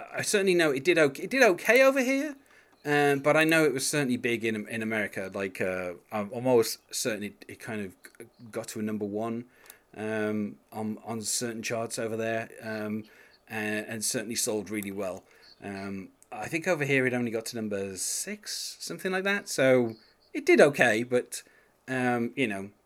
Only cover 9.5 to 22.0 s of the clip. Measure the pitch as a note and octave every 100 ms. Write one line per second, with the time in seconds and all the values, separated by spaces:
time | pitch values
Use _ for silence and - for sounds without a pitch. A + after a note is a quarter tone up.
9.5 | _ - - _ - G#2+ A2 G#2+ G#2+ G#2
10.5 | - _ G#2+ G#2+ G#2+ G#2+ A2+ G#2 - A#2+
11.5 | A2+ G#2+ A#2 A#2 - A#2 A2 A2+ A2+ A2+
12.5 | - A2+ A2 G#2+ G#2+ G#2 - - _ -
13.5 | A2 G#2+ G#2+ G#2+ A2+ G#2+ B2+ G#2+ A2+ B2
14.5 | G#2+ F2+ G#2+ G2 G2 F#2+ F#2 - _ -
15.5 | _ G2 G2 G2 G2 F2+ _ _ G#2+ G#2+
16.5 | E3 F#3 D#3+ C#3 C3+ B2+ B2 A#2+ A2+ -
17.5 | A#2 G#2+ G2+ G2 F#2 - - - G#3 -
18.5 | - - - - E3+ F#3+ F#3 F#3+ G3+ -
19.5 | - C3 B2+ A#2 A2+ _ _ _ D4+ C#4
20.5 | E4+ - D3 B2 G#2+ B2 B2 - - -
21.5 | _ _ _ - C3